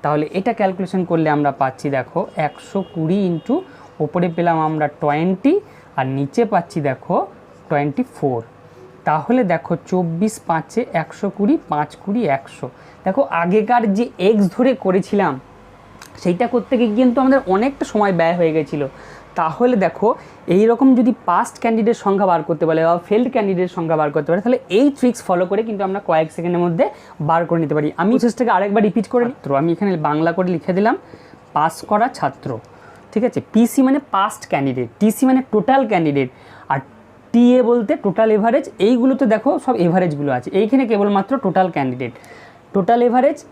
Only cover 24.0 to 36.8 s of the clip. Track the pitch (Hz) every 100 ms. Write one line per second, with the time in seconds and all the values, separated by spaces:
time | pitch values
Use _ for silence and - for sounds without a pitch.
24 | 151 151 147 175 233 247 - 190 285 277
25 | 247 233 - 180 180 202 226 202 190 196
26 | - 160 160 - 170 175 175 170 403 -
27 | - - 151 165 160 170 151 151 151 -
28 | 185 247 233 - 240 190 202 208 214 233
29 | 202 247 240 285 - 139 165 170 202 175
30 | 151 151 165 170 180 175 - 180 214 370
31 | - - - - - 147 160 - - 208
32 | 247 - 143 - 143 113 - - - -
33 | - 220 233 - - 220 233 - 262 285
34 | - 190 202 - - 156 139 127 120 -
35 | 208 214 262 262 262 214 214 262 247 196
36 | 156 139 131 - - - - 135